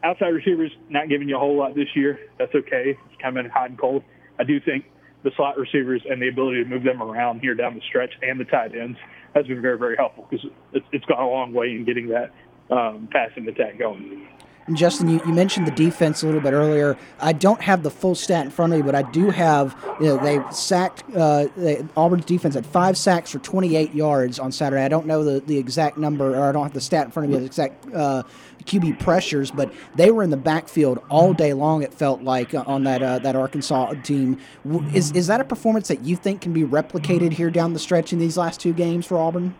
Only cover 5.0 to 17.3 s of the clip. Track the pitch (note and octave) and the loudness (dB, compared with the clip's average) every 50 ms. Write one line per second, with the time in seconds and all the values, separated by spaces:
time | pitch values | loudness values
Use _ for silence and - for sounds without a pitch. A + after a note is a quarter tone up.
5 | _ - _ _ - C3+ - - D3 C#3 C#3+ C#3+ C3 - - D3 C3 B2+ C3 A#2+ | _ -20 _ _ -4 -4 0 0 0 0 0 -4 -6 -2 -2 -2 0 0 -2 -4
6 | - - C3+ B2 B2 B2+ B2 C3 C3+ C3+ B2 B2 A#2+ B2 B2+ B2+ B2 C3 B2+ B2 | -2 -4 -4 -2 -2 -4 0 0 -2 0 0 -2 -2 -2 -4 -2 0 0 0 0
7 | A2+ A2 A2 A#2 A#2+ A#2+ A#2 A#2 B2+ C3 A#2+ A2+ A#2+ A#2+ A#2 A2 - - - B2+ | -4 -8 -4 -2 -2 -2 -2 -2 -4 -4 -2 -2 -2 -4 -4 -8 -12 -4 -2 -2
8 | B2+ B2 - - - B2+ C3 B2+ B2+ - - C3 A#2 A2 - A#2 A#2 A#2+ B2 - | -2 -2 -8 -6 -6 -4 -4 -4 -4 -2 -2 -2 -2 -2 -6 -10 -10 -10 -12 -14
9 | - - - - - - _ D3 C#3+ B2 C3 B2 A#2 B2+ B2 A2 B2 A#2+ A#2 - | -18 -20 -20 -20 -20 -2 _ -2 0 0 -6 -2 -2 -2 0 0 -2 -2 0 0
10 | C3+ A#2 - - - - - - - - - - - - - C#3 - _ - C#3 | -2 -2 -2 -10 -12 -10 -10 -10 -10 -12 -18 -18 -20 -6 -6 -6 -6 _ -8 -8
11 | - - C#3+ A#2+ C3 B2+ B2+ C3 B2+ B2 A#2+ B2 A#2 B2 A#2+ A2 A#2+ A2+ B2 A#2+ | -2 -2 0 0 0 -2 0 -2 -4 -2 -2 -2 -2 -2 -4 -4 -4 -4 -4 -4
12 | A#2 A#2 A2+ G#2+ - - - - - - - - _ _ - B2 A#2 A2 G#2+ G#2+ | -4 -2 -2 -4 -4 -4 -12 -20 -20 -20 -20 -20 _ _ -2 0 0 -2 -4 -8
13 | A2 A2 - D3 A#2+ A2 - - A2+ A2 G#2+ - B2 G#2+ G2+ G#2+ A#2+ A2 G2+ F#2+ | -14 -2 -2 -2 -2 -2 -6 -10 -10 -10 -4 -2 -4 -4 -2 -6 -6 -6 -6 -8
14 | G2 G2 G2 G2 - - - - - - - - - - E3 D3 E3+ F3 F3 - | -14 -16 -16 -18 -18 -20 -20 -20 -20 -20 -20 -20 -6 -6 0 2 2 2 2 2
15 | F3+ E3 E3 D#3+ - E3+ E3 F3 F#3 G3 - G3 F3 D3+ C3+ - D#3 E3+ E3 - | 2 2 2 2 2 0 2 2 2 2 2 0 -2 -2 2 2 2 2 4 2
16 | E3+ D#3 D3+ - - D#3 D#3 D#3 C#3 C#3 C3+ D3 D3+ D3+ D3+ D3+ D3 D3 C3+ - | 0 0 0 0 -2 0 0 0 2 2 2 4 4 4 4 2 2 2 0 -2
17 | - - - - - D#3 | -8 -20 -12 -4 -2 0